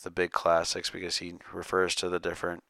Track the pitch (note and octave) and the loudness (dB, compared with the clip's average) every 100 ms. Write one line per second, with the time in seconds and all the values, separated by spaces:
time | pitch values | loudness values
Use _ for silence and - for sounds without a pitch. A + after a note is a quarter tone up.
0 | F2+ E2+ F2+ - F2 E2 F2 - - F#2 | -8 0 0 2 4 4 4 -2 -4 -6
1 | F2+ - F2 F2 - G2 E2+ F#2+ F#2 - | -4 -4 -6 -12 -12 -10 0 2 4 2
2 | F2+ F2+ F2 F2 F2 E2+ | 0 -2 -2 -4 -4 -6